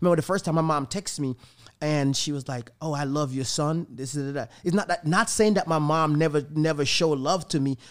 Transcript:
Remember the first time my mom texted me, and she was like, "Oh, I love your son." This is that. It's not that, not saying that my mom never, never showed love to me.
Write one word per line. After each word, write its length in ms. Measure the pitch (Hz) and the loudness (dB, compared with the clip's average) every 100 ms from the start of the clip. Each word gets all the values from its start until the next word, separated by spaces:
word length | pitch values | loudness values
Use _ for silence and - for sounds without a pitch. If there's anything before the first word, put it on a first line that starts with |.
Remember 160 | 175 165 | 2 2
the 60 | |
first 240 | 160 190 175 | 2 -2 0
time 80 | |
my 60 | 160 | 0
mom 260 | 160 147 135 | 2 0 -2
texted 320 | 196 - - | -8 -8 -6
me, 160 | 135 123 - - - _ | -6 -6 -14 -20 -20 _
and 360 | 151 151 139 135 | -2 0 0 0
she 140 | 151 | -2
was 160 | 143 127 | -6 -6
like, 240 | 123 - _ | -10 -10 _
"Oh, 120 | - | -6
I 100 | 143 | -4
love 320 | 139 147 143 | -2 -2 -2
your 100 | 131 | -4
son." 440 | 123 - 147 165 170 | -4 -2 0 -2 -4
This 240 | 123 135 | -10 -8
is 200 | 143 139 | -6 -4
that. 180 | 139 110 - | -6 -8 -6
It's 100 | 175 | 0
not 140 | 196 185 | 0 0
that, 180 | 175 | -2
not 240 | 151 185 226 | 2 2 2
saying 260 | - 214 | 4 4
that 120 | 196 170 | 4 2
my 140 | 156 | 2
mom 340 | 147 160 156 | 2 2 2
never, 320 | 147 160 147 147 | 2 2 0 0
never 300 | 156 160 147 | 0 0 2
showed 340 | 139 - 160 143 | 0 2 2 2
love 300 | 139 180 - | 0 -2 0
to 100 | 151 | 0
me. 180 | 139 131 - | 0 -2 -8